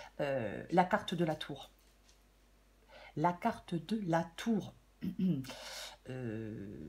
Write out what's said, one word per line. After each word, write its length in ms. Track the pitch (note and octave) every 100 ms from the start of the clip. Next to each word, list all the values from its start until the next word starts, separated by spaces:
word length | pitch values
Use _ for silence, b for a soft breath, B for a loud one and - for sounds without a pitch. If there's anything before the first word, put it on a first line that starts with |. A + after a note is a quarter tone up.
| B -
Euh, 440 | C#3+ C3+ G#2 B1 -
la 140 | E3+ F3+
carte 280 | G#3 -
de 100 | E3+
la 120 | E3 D3
tour. 340 | - C#3+ - - - _ - - - _ _ - _ _ B B B D3
La 160 | E3+
carte 440 | F3 A#3 - - E3+
de 260 | - A3 F3+
la 160 | E3 E3 -
tour. 360 | A3+ G#3 B2+ - - _
<clears throat> 120 | F#3 - F#3 C#3 B2 B B B B - -
Euh, 680 | C3 A#2+ A2 A2 A2 G2+ C#2+